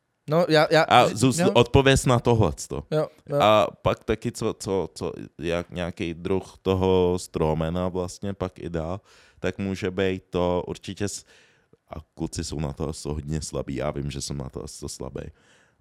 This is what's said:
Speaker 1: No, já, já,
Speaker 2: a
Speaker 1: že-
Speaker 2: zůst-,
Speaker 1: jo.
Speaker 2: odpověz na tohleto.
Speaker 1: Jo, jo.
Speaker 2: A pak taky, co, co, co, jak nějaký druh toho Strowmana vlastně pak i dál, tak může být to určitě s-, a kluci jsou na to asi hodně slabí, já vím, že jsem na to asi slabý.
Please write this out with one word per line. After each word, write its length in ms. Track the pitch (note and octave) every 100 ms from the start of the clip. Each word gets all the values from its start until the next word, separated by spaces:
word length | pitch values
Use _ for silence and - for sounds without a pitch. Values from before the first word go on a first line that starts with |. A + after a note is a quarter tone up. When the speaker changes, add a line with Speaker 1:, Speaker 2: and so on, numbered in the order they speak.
| _ _ -
Speaker 1:
No, 160 | D#3+ F3
já, 180 | D#3 -
já, 120 | D#3
Speaker 2:
a 260 | - B2 G#2
Speaker 1:
že- 80 | G#2
Speaker 2:
zůst-, 220 | B2+ D#3+
Speaker 1:
jo. 100 | F#3
Speaker 2:
odpověz 520 | F#3+ B2 C3+ C3+ C3 C#3
na 140 | B2
tohleto. 640 | B2 A#2 F#2 C#2+ - C#2 -
Speaker 1:
Jo, 180 | D#3 D3+ _ -
jo. 120 | C#3+
Speaker 2:
A 260 | G2+ G#2+ - -
pak 220 | - A2
taky, 280 | - A2 A#2+
co, 220 | - A2 -
co, 300 | A2 F#2+ E2
co, 180 | - F2+ - G#1 -
jak 320 | E2 E2+ F2
nějaký 440 | F2 E2+ - F2
druh 400 | E2 F2+ F#2+ - -
toho 560 | - F#2+ F#2+ F#2 F2+ F2+
Strowmana 720 | - - D#2+ D#2 D#2+ F2 F#2
vlastně 440 | F2+ F2+ - G2+
pak 240 | G2 F#2 -
i 120 | -
dál, 300 | E2+ D#2+ F#2+ - _ _ _
tak 180 | F2+ F#2
může 320 | G2 F#2 F#2
být 340 | F#2 F#2+ F#2+ -
to 340 | F2+ F2+ F2+ -
určitě 420 | - - F#2+ G2+
s-, 160 | - - _ _ _ _ _ _
a 60 | - -
kluci 300 | - D#2+ -
jsou 160 | D#2+ C#2+
na 120 | D2+
to 160 | C#2 D2
asi 200 | D2 C#2+
hodně 340 | D2+ C#2+ D#2
slabí, 320 | - C#2+ C2
já 160 | C2 C#2
vím, 200 | C#2+ C#2+
že 100 | C2+
jsem 180 | - C#2+
na 100 | C2
to 160 | -
asi 240 | - - C#2+
slabý. 320 | - B1+ - - - _ _ _ _